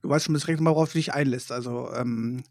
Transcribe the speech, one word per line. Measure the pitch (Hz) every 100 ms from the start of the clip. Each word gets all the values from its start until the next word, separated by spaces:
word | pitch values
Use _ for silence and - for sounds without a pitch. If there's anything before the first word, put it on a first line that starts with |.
du | -
weißt | 147 -
schon |
direkt | 151 151 160
mal, | 160
worauf | 156 160
du | 165
dich | 156
einlässt. | 135 139 123 -
Also, | 123 123 120 123
ähm, | 120 123 117 117 127 -